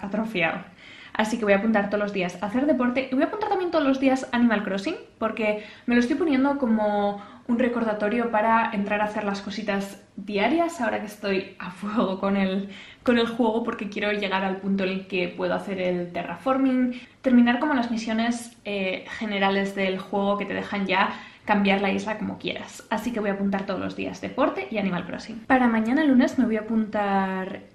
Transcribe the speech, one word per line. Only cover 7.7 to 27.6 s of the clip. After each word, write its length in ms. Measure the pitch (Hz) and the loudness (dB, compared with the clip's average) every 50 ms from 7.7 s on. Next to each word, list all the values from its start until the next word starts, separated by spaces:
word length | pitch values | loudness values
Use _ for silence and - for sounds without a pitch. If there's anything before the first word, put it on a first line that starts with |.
| 240 240 226 220 208 208 214 202 233 240 233 233 | 0 0 -2 -2 -2 0 0 0 0 0 -2 0
para 400 | 226 214 214 226 226 233 226 226 | 0 2 4 4 4 4 2 2
entrar 280 | - 196 202 202 208 208 | -2 -2 -2 0 0 0
a 40 | 214 | 0
hacer 200 | 208 - 220 208 | -2 -2 -4 -4
las 160 | 202 202 196 | -4 -4 -4
cositas 600 | - 208 - 220 196 202 196 196 196 - - - - _ - | -6 -8 -8 -6 -4 -2 -2 -2 -2 -6 -10 -16 -20 _ -16
diarias, 640 | - 190 202 208 196 208 247 311 339 339 330 - - | -14 -10 -4 -2 0 2 2 2 2 0 0 -2 -2
ahora 200 | 240 214 208 208 | -2 -2 -2 -4
que 60 | 208 | -6
estoy 500 | 196 - - - 202 196 190 - - - - | -8 -10 -6 -2 -2 -2 -2 -2 -6 -12 -12
a 140 | - 180 | -12 -12
fuego 480 | - - 208 202 208 214 190 190 190 190 | -10 -8 -6 -2 0 0 0 0 0 0
con 160 | 202 196 196 | 0 2 2
el, 320 | 196 196 190 190 202 196 196 - - - - - - | 2 2 2 0 -2 -4 -6 -12 -16 -18 -20 -12 -2
con 160 | - 254 240 233 | 2 4 4 4
el 80 | 233 | 4
juego, 380 | 226 226 - 240 220 214 233 233 | 2 2 2 2 2 2 2 -2
porque 240 | 226 226 - 214 196 | -2 -4 -6 -8 -6
quiero 240 | - 208 208 208 | -4 -2 0 0
llegar 320 | 208 202 202 190 190 190 196 | 0 0 0 0 0 0 0
al 140 | 190 185 - | 0 -2 -2
punto 260 | 202 196 196 196 190 | -2 0 0 0 0
en 60 | 185 | 0
el 160 | 190 190 - - | -2 -4 -6 -4
que 180 | 202 180 175 175 | -2 -2 -2 -2
puedo 260 | - 185 185 175 180 | -2 -4 -2 -2 -2
hacer 260 | 180 - 208 190 185 | -2 -2 -4 -4 -2
el 320 | 185 180 180 175 175 175 | -2 0 0 -2 -4 -4
terraforming, 880 | 175 175 175 - 180 - - 269 262 269 269 262 254 254 254 247 240 - - - - _ | -6 -8 -6 -6 -8 -4 0 0 2 4 4 2 4 2 2 0 -2 -6 -12 -18 -12 _
terminar 360 | - 262 247 247 240 240 247 269 | 2 6 6 8 8 6 4 2
como 160 | 311 302 285 | 2 2 2
las 160 | 247 233 240 | 0 0 0
misiones, 640 | 226 - - 233 220 220 226 233 240 - - - - - - | -2 -4 -2 -2 -2 0 0 0 -2 -4 -6 -12 -18 -14 -8
eh, 400 | 202 202 196 190 185 185 - - - - - | -6 -4 -2 -2 -2 -4 -6 -8 -12 -10 -8
generales 560 | 226 208 202 196 196 196 196 196 196 196 - | -6 -4 0 2 2 2 2 2 0 0 0
del 240 | 202 190 190 185 190 | -2 0 0 0 -4
juego 400 | - - 214 202 196 202 202 202 | -4 -4 -2 0 2 2 0 0
que 80 | 196 | -2
te 80 | 196 190 | -4 -4
dejan 320 | 190 190 - 214 202 196 | -6 -4 -4 -4 -4 -2
ya 240 | 185 185 190 208 233 - - - - - - - | 0 2 2 2 0 -2 -8 -14 -18 -20 -8 0
cambiar 360 | - 214 202 196 196 196 196 | 2 2 4 4 4 4 4
la 100 | 202 196 | 2 0
isla 280 | 196 196 196 214 214 - | 0 -2 -2 -4 -4 -4
como 200 | 196 190 190 - | -4 -6 -6 -6
quieras. 480 | - 170 - - - - - - - - | -6 -6 -6 -6 -10 -14 -16 -14 -6 -4
Así 240 | 226 214 - 247 | -4 -2 -2 -4
que 60 | 240 214 | -4 -2
voy 120 | 208 202 | -2 -2
a 20 | |
apuntar 340 | 196 196 202 196 196 190 190 | 0 0 0 0 0 -2 -2
todos 140 | - 190 185 | -4 -4 -4
los 160 | 190 190 - | -4 -6 -6
días 240 | - 190 - - - | -6 -6 -6 -6 -8
deporte 480 | - 190 - - 285 302 - 392 - - | -10 -6 -2 0 0 0 0 -4 -6 -4
y 80 | 220 202 | -4 -2
Animal 260 | 190 185 175 170 - | -2 -2 -2 -4 -6
Crossing. 340 | - - - - - 220 226 | -6 -10 -10 -10 -12 -14 -8
Para 260 | - - 269 262 247 | 0 2 4 4 4
mañana 380 | 233 226 220 220 226 254 311 320 | 4 2 2 2 2 2 2 4
lunes 340 | 285 254 240 302 320 - - | 6 6 6 4 4 4 2
me 60 | 233 | 2
voy 120 | - 220 | 2 2
a 40 | 214 | -2
apuntar, 1000 | 214 - 226 220 214 202 - 208 202 196 196 196 190 190 190 190 185 185 196 - | -2 0 0 0 0 0 0 0 0 2 2 2 2 0 -2 -4 -6 -6 -8 -12